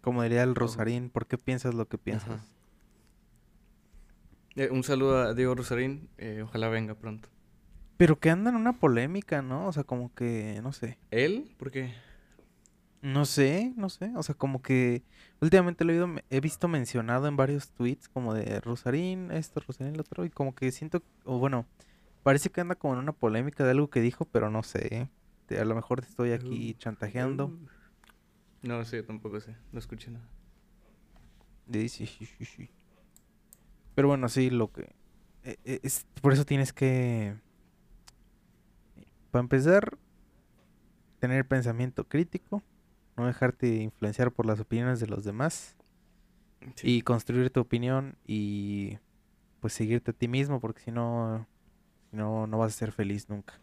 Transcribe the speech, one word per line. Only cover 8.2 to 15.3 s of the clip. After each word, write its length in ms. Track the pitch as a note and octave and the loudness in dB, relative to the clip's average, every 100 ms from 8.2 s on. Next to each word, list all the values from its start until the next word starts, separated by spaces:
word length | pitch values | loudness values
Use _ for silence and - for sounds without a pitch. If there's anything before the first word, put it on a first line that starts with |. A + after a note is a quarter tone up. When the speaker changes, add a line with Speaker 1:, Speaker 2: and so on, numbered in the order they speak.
| D#3+ | 4
Speaker 1:
anda 200 | E3+ A3 | 4 2
en 60 | A#3+ | 2
una 240 | A3+ B3 | 0 4
polémica, 640 | D3+ A#2 C3 F#3+ - D3+ | 4 4 0 -4 -4 -4
¿no? 260 | C3 C3 F#3+ | -2 -4 -4
O 60 | |
sea, 100 | D3 | -4
como 300 | - B2+ A#2+ | -4 -4 -6
que, 460 | - A#2+ A2+ G#2+ G#2 | -4 -2 -2 -4 -6
no 80 | A#2+ | -8
sé. 260 | C#3 A#2 B2+ - | -8 -10 -10 -4
Speaker 2:
¿Él? 420 | A2+ C#3+ G#3+ D4+ - | 0 2 0 -6 -12
¿Por 120 | C3 | -8
qué? 220 | C3+ B2+ A2+ - - _ - _ _ _ _ _ _ | -6 -8 -10 -20 -20 _ -20 _ _ _ _ _ _
Speaker 1:
No 240 | C#3 C#3 C#3+ | -2 0 2
sé, 480 | - C3+ E3 A#3+ B3 | 4 4 4 -2 -4
no 140 | G3 | -6
sé. 220 | - G3 A#3+ | -6 -8 -6
O 80 | |
sea, 120 | D3+ D3 | -6 -2
como 260 | C#3 C3 | -2 -4
que 420 | - C3 B2 A#2+ - - - | 2 4 4 0 -4 -20 -20